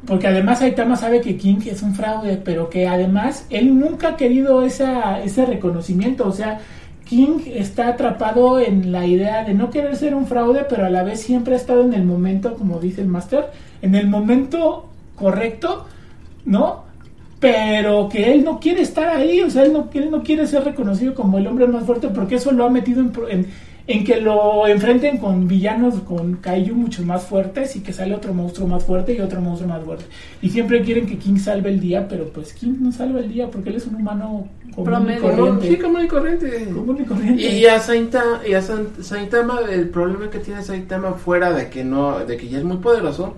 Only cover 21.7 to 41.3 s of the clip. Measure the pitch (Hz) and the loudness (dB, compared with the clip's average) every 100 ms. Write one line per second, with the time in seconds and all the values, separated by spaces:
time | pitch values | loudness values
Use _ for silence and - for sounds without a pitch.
21.7 | 240 196 233 285 196 190 247 277 254 240 | 2 0 -2 -2 -4 -2 -2 0 2 2
22.7 | 254 254 247 254 - 226 190 180 - - | 2 0 0 0 -2 -4 -2 -4 -8 -20
23.7 | - - 214 202 226 220 214 208 208 214 | -20 -4 -2 2 2 4 4 4 4 4
24.7 | 208 214 247 294 269 202 185 180 190 202 | 4 4 4 2 0 0 0 2 2 2
25.7 | 233 247 208 - 175 170 180 185 185 196 | 2 0 0 -4 -4 -4 -4 -2 -2 0
26.7 | 240 233 - 175 180 - 196 190 - 269 | 0 -2 -4 -4 -4 -2 -2 -2 -4 -6
27.7 | 202 190 185 185 208 208 180 175 175 185 | -6 -12 -8 -6 -6 -4 -4 -4 -4 0
28.7 | 180 - 185 185 226 190 180 175 170 180 | 0 2 2 0 -2 -2 -4 -4 -4 -6
29.7 | 165 160 160 - - - - 190 233 226 | -6 -8 -12 -14 -18 -20 -6 -2 -2 2
30.7 | 233 196 233 226 - 196 196 208 202 196 | 2 2 0 -2 -4 0 0 0 -2 0
31.7 | 196 175 190 196 185 156 - - - 240 | 0 0 -2 -4 -8 -8 -10 -14 -8 -4
32.7 | 262 254 240 254 254 214 226 240 202 190 | -2 -2 -2 -4 -4 -4 -6 -6 -6 -6
33.7 | 226 254 214 214 208 214 214 196 - - | -6 -6 -6 -4 -4 -6 -8 -10 -16 -16
34.7 | - 175 202 220 226 190 220 - 196 175 | -6 -2 2 0 0 0 2 2 2 2
35.7 | - 349 339 339 294 320 339 302 233 214 | 2 2 0 2 0 0 0 -2 -4 -6
36.7 | 175 226 277 240 202 214 247 220 202 226 | -6 -4 -4 -2 -2 2 2 2 6 6
37.7 | 220 220 233 226 254 240 233 220 190 190 | 6 2 0 2 0 0 0 0 0 0
38.7 | 214 208 - 185 202 202 233 233 247 214 | -4 -6 -10 -10 -8 -2 0 0 -2 -2
39.7 | 185 170 175 175 196 208 - - 202 190 | -2 -2 0 -2 -2 -6 -8 -8 -10 -8
40.7 | 190 185 190 190 180 - | -8 -6 -6 -6 -6 0